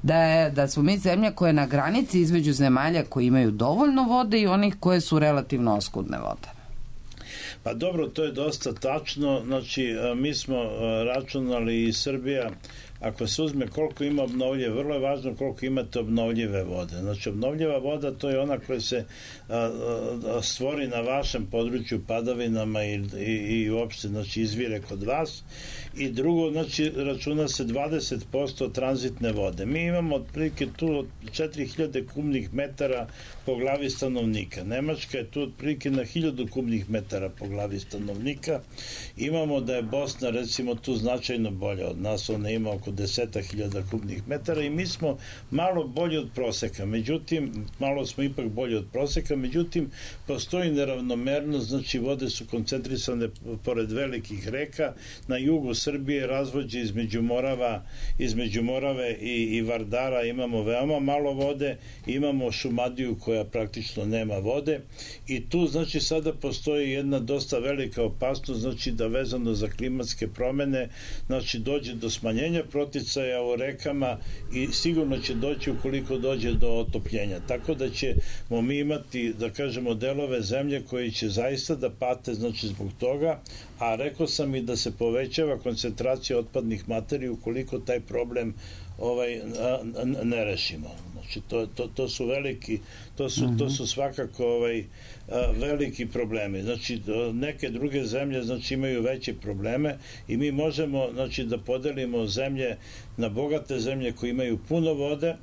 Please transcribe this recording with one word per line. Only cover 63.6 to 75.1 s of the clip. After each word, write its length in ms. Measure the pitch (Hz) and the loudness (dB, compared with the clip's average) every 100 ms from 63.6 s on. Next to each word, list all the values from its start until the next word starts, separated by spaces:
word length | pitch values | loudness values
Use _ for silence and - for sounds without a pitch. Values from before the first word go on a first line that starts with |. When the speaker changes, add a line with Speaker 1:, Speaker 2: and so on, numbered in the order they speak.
| 104 113 107 - | -2 -4 -6 -4
Speaker 2:
nema 300 | 110 113 110 101 | 0 0 0 0
vode 440 | 98 139 147 147 - - - - - | 0 0 0 -2 -4 -14 -14 -12 -6
i 120 | 131 | -4
tu, 240 | - 170 165 | 0 2 4
znači, 340 | 151 165 151 | 2 0 0
sada 320 | - 160 156 | 2 2 0
postoji 580 | 156 143 110 151 147 139 | -2 -4 -2 0 2 2
jedna 280 | 135 139 139 | 0 0 0
dosta 380 | 113 143 - 131 | 0 -2 0 0
velika 440 | 127 139 127 123 | 0 0 -2 0
opasnost, 580 | 110 - 131 135 - 120 | 0 2 0 0 -2 -2
znači, 320 | 123 113 - | -2 -2 -2
da 140 | 113 113 | 0 2
vezano 480 | 123 135 127 117 | 0 0 0 0
za 140 | 104 107 | 2 0
klimatske 600 | - 127 127 117 - 110 | -2 -2 -2 -4 -2 -4
promene, 600 | - 127 139 139 135 120 - - - - | 0 0 2 2 0 -2 -6 -6 -4 0
znači, 320 | 131 113 120 | 0 0 -2
dođe 360 | 117 143 127 | 0 0 -2
do 160 | 117 113 | -4 -4
smanjenja 520 | - 113 110 156 165 | -2 0 0 2 0
proticaja 800 | - 143 143 139 - - 131 123 | 0 -2 0 -2 -2 -2 0 0
u 140 | 123 120 | 2 0
rekama 640 | 135 135 147 143 131 120 - - - | 0 -2 -2 0 0 0 -4 -4 -2
i 120 | 127 135 | -2 0
sigurno 520 | - 170 160 147 | 2 2 2 2